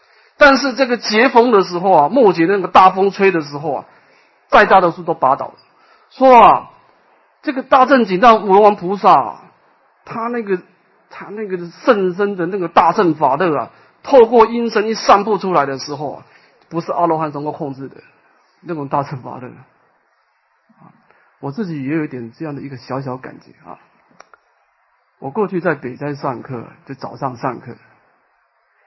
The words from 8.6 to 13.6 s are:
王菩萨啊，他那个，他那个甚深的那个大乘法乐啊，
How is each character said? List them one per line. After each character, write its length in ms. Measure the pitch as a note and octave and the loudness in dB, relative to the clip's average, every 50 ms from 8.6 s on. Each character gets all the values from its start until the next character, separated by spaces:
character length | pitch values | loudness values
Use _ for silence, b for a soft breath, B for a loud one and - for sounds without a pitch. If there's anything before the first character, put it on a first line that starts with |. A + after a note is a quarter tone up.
| G#3+ | 6
王 140 | G#3 G#3 | 4 2
菩 200 | G3 F3 F3 G3+ | 0 -6 -8 -6
萨 160 | G3 G#3+ G3 E3 | 0 4 4 4
啊， 400 | C#3 B2 G#2 - - - - _ _ _ _ _ _ _ _ _ _ _ | 4 2 -2 -10 -16 -18 -20 _ _ _ _ _ _ _ _ _ _ _
他 220 | - - A3+ A3+ A#3 | -16 -12 -10 -10 -8
那 140 | A#3+ A#3+ A3 | -8 -8 -6
个， 200 | G3+ F#3+ F3+ - _ _ _ _ _ _ _ _ _ | -4 -6 -6 -6 _ _ _ _ _ _ _ _ _
他 160 | - - E3+ | -20 -20 -18
那 200 | D3 G3 G#3+ A3 | -16 -12 -12 -10
个 220 | G3 F#3 F3 F3 E3+ | -8 -8 -10 -10 -12
甚 460 | E3 - - C#4+ A#3 G3+ F#3+ F#3 F3 | -14 -6 0 0 0 2 0 -4 -2
深 220 | F#3 G#3 G3+ G3+ | -2 -4 -4 -4
的 100 | F3+ E3+ | -4 -6
那 100 | E3+ G3 | -6 -4
个 120 | G3+ F3 E3 | -6 -6 -2
大 260 | - - F3 E3 E3+ | 0 2 2 2 2
乘 200 | A3+ G3 E3+ D3+ | 2 0 0 0
法 220 | D3 D#3 C3 C3 | 0 0 0 0
乐 180 | D3+ F#3+ F3 D3+ | 0 -2 -2 -2
啊， 160 | C3+ | -4